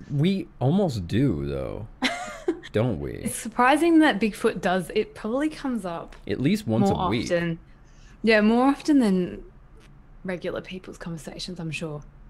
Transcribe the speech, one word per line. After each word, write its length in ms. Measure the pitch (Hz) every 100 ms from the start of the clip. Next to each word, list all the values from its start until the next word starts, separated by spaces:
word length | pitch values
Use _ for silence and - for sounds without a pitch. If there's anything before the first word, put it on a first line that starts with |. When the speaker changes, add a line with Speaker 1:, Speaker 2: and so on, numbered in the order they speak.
| -
Speaker 1:
We 360 | 139 170 196 - -
almost 480 | 123 190 185 110 85
do, 380 | 98 139 76 69
though. 420 | 69 60 50 107 -
Speaker 2:
<laughs> 720 | - - 622 - - - -
Speaker 1:
Don't 280 | 104 123 78
we? 120 | 69
Speaker 2:
It's 220 | - - -
surprising 640 | 226 - 247 294 339 320
that 200 | 311 202
Bigfoot 400 | 220 - 226 -
does, 320 | 185 185 160 214
it 180 | 208 -
probably 340 | 214 254 302
comes 360 | 302 269 233 185
up 300 | 170 - - -
Speaker 1:
At 120 | -
least 280 | 143 214 -
once 220 | 110 196
Speaker 2:
more 160 | - 185
Speaker 1:
a 40 |
week. 160 | 123 -
Speaker 2:
often. 340 | 170 170 165 - - - - - -
Yeah, 180 | 220 214
more 240 | 214 233 269
often 340 | 277 - 285
than 440 | 220 185 170 - - - - - - - - -
regular 380 | 185 175 185 -
people's 360 | 165 185 185 175
conversations, 640 | 175 165 - 170 - 175
I'm 120 | 165
sure. 300 | 151 160 147 - -